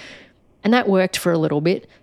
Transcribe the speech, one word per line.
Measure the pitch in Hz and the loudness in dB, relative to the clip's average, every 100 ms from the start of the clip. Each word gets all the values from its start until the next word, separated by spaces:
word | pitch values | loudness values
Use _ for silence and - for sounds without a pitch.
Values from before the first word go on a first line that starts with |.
| - - - _ _ _ | -20 -20 -20 _ _ _
And | 208 | 0
that | 240 220 | 0 2
worked | 190 185 - | 0 0 -2
for | 180 | -2
a | 165 | 0
little | 156 147 | 0 0
bit. | 160 196 - _ | 0 -2 -6 _